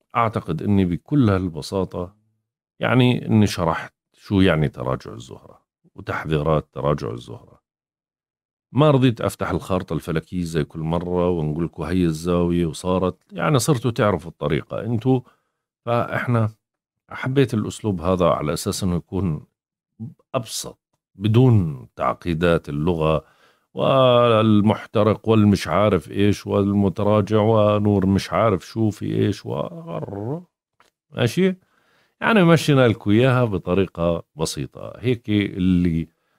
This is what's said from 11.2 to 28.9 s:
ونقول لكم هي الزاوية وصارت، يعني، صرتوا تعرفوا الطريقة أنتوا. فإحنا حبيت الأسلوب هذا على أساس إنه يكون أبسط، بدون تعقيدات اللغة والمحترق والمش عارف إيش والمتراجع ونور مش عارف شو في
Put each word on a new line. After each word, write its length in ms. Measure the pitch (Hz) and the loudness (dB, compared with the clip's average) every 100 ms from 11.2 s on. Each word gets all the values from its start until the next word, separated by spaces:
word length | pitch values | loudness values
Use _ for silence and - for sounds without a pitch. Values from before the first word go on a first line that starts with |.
| 87 | 0
ونقول 360 | 87 76 76 82 | 0 -2 -4 -6
لكم 180 | - | -6
هي 200 | 78 92 | -4 0
الزاوية 640 | 85 78 85 87 87 87 85 | 0 0 -2 0 2 0 -2
وصارت، 520 | 73 90 92 90 - _ | -4 -2 0 -2 -4 _
يعني، 280 | 190 160 143 | -6 0 0
صرتوا 320 | - 131 127 | 2 0 -2
تعرفوا 400 | 110 107 87 80 | 0 0 0 -6
الطريقة 540 | - 73 76 - 52 113 | -6 -2 -2 -4 -8 -6
أنتوا. 360 | 117 131 131 - _ _ _ _ _ 120 | -2 0 0 -2 _ _ _ _ _ -4
فإحنا 640 | 120 - 113 - 120 110 - _ _ _ _ _ | -4 -2 -4 -2 0 0 -6 _ _ _ _ _
حبيت 440 | - 131 135 123 | -10 -2 0 2
الأسلوب 480 | 107 104 - 110 92 | 0 -4 -4 -4 -2
هذا 240 | 82 92 85 | 0 2 2
على 280 | 60 73 | 2 -2
أساس 300 | 82 - 87 | -4 -6 -4
إنه 120 | 95 87 | -2 -2
يكون 500 | - 92 92 76 - _ _ _ _ - 113 - _ 131 | -4 -4 -4 -4 -10 _ _ _ _ -16 -16 -16 _ -8
أبسط، 440 | 113 - 117 - _ _ _ - | -8 -10 -12 -16 _ _ _ -4
بدون 720 | 107 110 131 110 82 67 60 - | 2 4 6 4 2 -6 -14 -6
تعقيدات 760 | 67 58 87 80 87 82 - | -4 -4 -4 0 2 2 0
اللغة 560 | 73 80 82 78 78 - _ _ _ _ | -4 -2 0 0 0 -4 _ _ _ _
والمحترق 1600 | - 131 135 127 120 120 110 110 104 104 92 - 110 107 95 107 | -4 0 4 4 4 4 4 4 4 2 0 -2 0 0 0 2
والمش 380 | 110 104 95 - | 4 4 2 0
عارف 440 | 82 104 92 - | 0 2 0 -2
إيش 360 | 98 101 92 98 | 0 0 0 -2
والمتراجع 920 | 101 101 101 98 85 101 107 101 107 | 0 2 2 0 0 0 2 2 2
ونور 680 | 104 110 104 104 104 101 95 | 2 4 2 2 2 2 2
مش 280 | 98 - | 0 0
عارف 320 | 85 113 92 - | 0 0 0 -4
شو 220 | 113 | -4
في 160 | 110 | -4